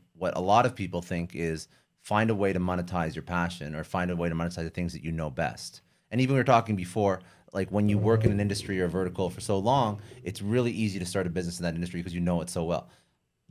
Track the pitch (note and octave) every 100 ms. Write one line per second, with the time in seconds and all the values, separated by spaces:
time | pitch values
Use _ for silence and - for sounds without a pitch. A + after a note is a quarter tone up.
0 | _ E2 F2 - F#2 A2 B2 B2 F2+ F2
1 | - F2 E2+ - E2 D#2+ - _ _ _
2 | - G#2 A2+ G2+ G2 F#2 F2+ F2+ F2 F2
3 | E2 C#2 C#2+ F2+ F2 - D2 D#2 D#2+ F2+
4 | F2+ F2 E2+ E2 E2+ F2 E2 - E2+ D#2+
5 | D#2 D#2+ D2+ C2+ D2 A#1 - - _ _
6 | _ A#2 C3 C3+ A#2+ A#2 G#2+ G2 F2 A2+
7 | G2+ F#2 - - _ G2 F2 G2+ G#2 G#2
8 | G#2 A2 A2 G2+ G#2 G2 - F#2 F2+ F2+
9 | F2+ F2+ F2+ - - G2 G#2+ C3+ A2+ G#2
10 | - - - - G2+ B2 A#2+ G#2+ G#2+ F#2
11 | F2 G2 F2+ F2+ F2 F2 F2 E2 F2 F2
12 | F2 F2 F2 E2+ E2+ F2+ E2 D#2+ - _
13 | _ _ _ _ -